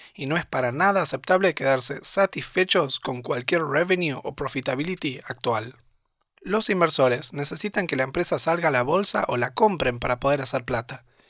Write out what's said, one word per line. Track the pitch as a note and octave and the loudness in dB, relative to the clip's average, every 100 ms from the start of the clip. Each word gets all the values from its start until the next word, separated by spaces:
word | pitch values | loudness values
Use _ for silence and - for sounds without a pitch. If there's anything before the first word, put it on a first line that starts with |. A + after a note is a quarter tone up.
| - | -20
y | - C#3 | -8 -2
no | E3 | -2
es | D#3+ | -2
para | C3+ B2+ | -2 0
nada | C3 F#3+ G3 | 2 2 4
aceptable | D#3 C3 - F#3 F#3+ | 2 -2 2 2 4
quedarse | D3+ C3+ C3 - C#3+ | 2 2 2 0 -4
satisfechos | - - G3 - - - F#3 F#3+ C#3+ - | -2 2 2 0 -4 0 2 2 2 0
con | - B2+ | -4 -6
cualquier | B2 C3 B2 F3 | -4 -4 0 0
revenue | D#3 D3 F3 F#3 E3+ C3+ | 2 2 2 2 0 -4
o | - | -6
profitability | - C3+ C3+ C3 C3 D#3+ F#3 D3+ C3 - | -6 -6 -4 -2 -2 -2 -4 -6 -6 -10
actual. | B2 B2+ A2+ A2+ - _ _ _ _ _ _ | -6 -2 -2 -4 -14 _ _ _ _ _ _
Los | - G#3 - | -4 -2 0
inversores | G3 E3 D3+ C3 B2 - | 2 2 4 4 2 -4
necesitan | C#3+ C#3 E3+ G#3 G#3+ F#3 | -6 -6 -4 -4 -4 -2
que | |
la | C3+ | 0
empresa | C3 D#3 F3 C#3+ | -2 -2 0 0
salga | - E3+ E3 | 0 2 2
a | |
la | C3 | 2
bolsa | B2 F3 G3+ G#3 - | 2 2 2 0 0
o | B2 | -2
la | C3 | -2
compren | - A3+ F3+ C3+ A#2+ | 4 4 4 -2 -2
para | B2+ B2 | -2 0
poder | C#3 C#3+ | 0 0
hacer | B2+ C3 | 0 -4
plata, | B2 A#2+ A#2 C3+ _ _ _ | -2 -4 -4 -12 _ _ _